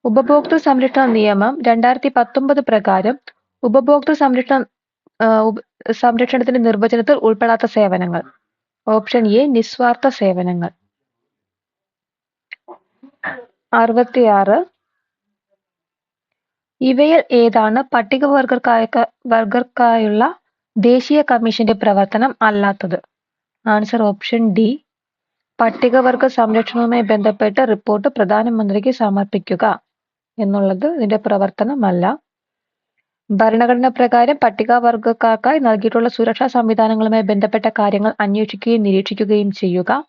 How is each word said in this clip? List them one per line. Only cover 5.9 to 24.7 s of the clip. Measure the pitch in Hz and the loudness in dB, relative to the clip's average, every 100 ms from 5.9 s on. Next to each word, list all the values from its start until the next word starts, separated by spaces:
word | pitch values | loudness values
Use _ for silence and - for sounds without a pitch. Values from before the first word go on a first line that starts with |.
സംരക്ഷണത്തിന്റെ | 226 247 233 247 254 240 247 | 0 0 0 -2 0 0 2
നിർവചനത്തിൽ | 226 208 220 233 220 | 0 0 0 0 0
ഉൾപ്പെടാത്ത | 294 220 214 233 226 226 | 2 2 0 0 0 0
സേവനങ്ങൾ? | 220 202 180 180 170 - _ _ _ _ _ - | 0 0 0 -4 -6 -10 _ _ _ _ _ -2
ഓപ്ഷൻ | 220 214 247 220 | -2 0 0 2
എ, | 214 285 | 2 2
നിസ്വാർത്ഥ | 233 226 - 240 240 277 | 0 -2 -2 -2 0 -2
സേവനങ്ങൾ. | 247 196 180 180 175 170 _ _ _ _ _ _ _ _ _ _ _ _ _ _ _ _ _ _ - - - _ _ 269 _ - - 240 _ _ | 0 -2 -2 -4 -4 -8 _ _ _ _ _ _ _ _ _ _ _ _ _ _ _ _ _ _ -20 -20 -20 _ _ -20 _ -14 -14 -20 _ _
അറുപത്തിയാറ്, | 233 226 233 240 262 226 202 196 233 370 _ _ _ _ _ _ _ _ _ _ _ _ _ _ _ _ _ _ _ _ _ | 0 0 0 0 2 2 2 2 0 -2 _ _ _ _ _ _ _ _ _ _ _ _ _ _ _ _ _ _ _ _ _
ഇവയിൽ | 262 262 302 330 - | 0 2 4 4 4
ഏതാണ് | 247 233 226 214 233 | 2 4 2 2 0
പട്ടികവർഗക്കായ-, | 262 240 208 269 277 277 262 247 247 226 226 233 233 _ 254 | 0 -2 -2 -2 2 0 0 -2 0 0 0 -2 -4 _ -2
വർഗർക്കായുള്ള | 226 220 247 247 - 240 226 214 208 269 370 _ _ _ 220 | 0 0 -2 -4 0 2 2 0 0 0 -2 _ _ _ 0
ദേശീയ | 226 254 - 294 | 4 2 2 0
കമ്മീഷന്റെ | 294 240 226 214 220 | 2 0 0 0 -2
പ്രവർത്തനം | 202 214 196 196 220 247 - | 0 2 2 0 0 -2 0
അല്ലാത്തത്? | 220 208 202 196 180 175 _ _ _ _ _ _ 220 | 0 2 -2 -2 -6 -8 _ _ _ _ _ _ -2
ആൻസർ | 214 214 233 | -2 0 -2
ഓപ്ഷൻ | 208 202 - 233 226 | -2 -2 -4 -2 0
ഡി, | 190 220 | 2 0